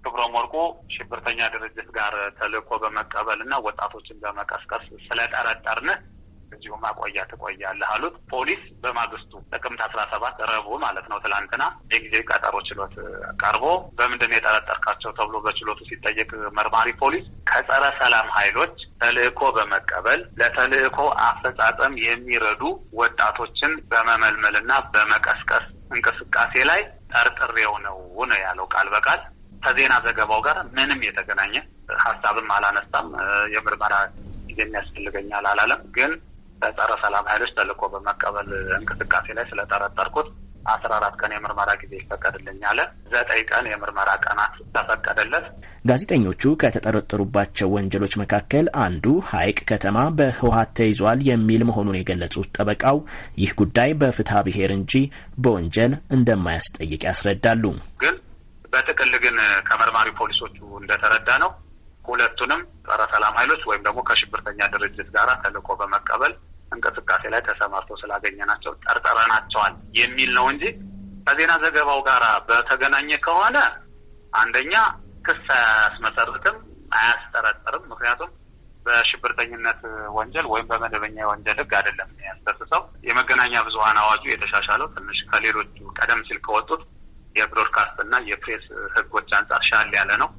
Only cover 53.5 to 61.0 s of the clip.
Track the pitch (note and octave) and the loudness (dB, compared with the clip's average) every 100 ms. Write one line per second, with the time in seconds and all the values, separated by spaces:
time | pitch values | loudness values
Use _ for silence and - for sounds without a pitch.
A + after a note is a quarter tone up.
53.5 | - G2+ A#2 B2+ D#3 C#3 A#2+ G#2 G#2 F#2+ | 2 2 4 4 4 2 2 2 2 2
54.5 | F#2+ F#2+ G2 F#2+ C3 C#3 - - - B2+ | 0 0 0 2 2 2 -4 -14 0 2
55.5 | G2+ E2+ G#2+ A#2+ D3 - C3 A#2+ G2+ F2 | 2 2 4 4 2 2 4 6 4 2
56.5 | D#2+ - - D#2+ D2+ F2+ F2+ G2+ G2+ A#2 | 2 2 0 -6 -4 -2 0 0 4 4
57.5 | A2+ G#2+ - - - D3 F#3 - - - | 4 2 -2 -10 0 0 0 -10 -20 -20
58.5 | - - C3 C3 D3 B2+ B2+ A#2+ A#2 G#2+ | -20 -2 0 2 2 2 4 2 4 4
59.5 | G2 - A2 A2+ A#2 A2 G#2+ G#2+ - A2+ | 2 2 4 4 4 2 0 -2 -2 -4
60.5 | G2+ G#2 G2+ G2+ G#2 | -12 -16 -14 -4 0